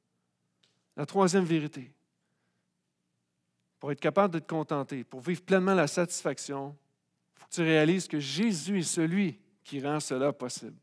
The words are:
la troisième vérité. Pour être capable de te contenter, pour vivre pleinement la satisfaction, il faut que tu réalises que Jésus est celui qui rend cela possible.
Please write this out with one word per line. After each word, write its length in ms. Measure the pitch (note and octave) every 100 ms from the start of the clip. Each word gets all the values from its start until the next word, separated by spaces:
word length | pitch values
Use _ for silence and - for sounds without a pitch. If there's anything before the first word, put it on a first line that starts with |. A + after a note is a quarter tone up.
| _ _ _ _ _ _ _ _ _ -
la 80 | D3
troisième 400 | G3 F#3 G3 E3
vérité. 480 | D#3+ D3 C#3 B2 _ _ _ _ _ _ _ _ _ _ _ _ _ _ _ _ _ _ _
Pour 120 | C#3+
être 100 | C#3
capable 320 | D#3 F#3+ G3+
de 60 | E3
te 80 | -
contenter, 560 | D#3+ D3 D3 C3 C3+
pour 180 | - C3
vivre 200 | C#3+ D#3+
pleinement 320 | - F#3+ F#3
la 140 | F#3 D3
satisfaction, 880 | F#3 E3+ - D#3+ B2+ - C#3 C#3 D3 _ _ _ _ _ _
il 40 |
faut 80 | -
que 60 |
tu 80 | F3
réalises 460 | D#3+ D#3 D#3 F#3 -
que 120 | D3+
Jésus 600 | C3+ D3 A#3 E3 E3 G3
est 40 |
celui 560 | D3 E3+ D#3+ G3 F3+ - _ _
qui 200 | - C#3+
rend 160 | C#3 D3+
cela 340 | - C3 C3
possible. 420 | A2+ B2 - A2+ -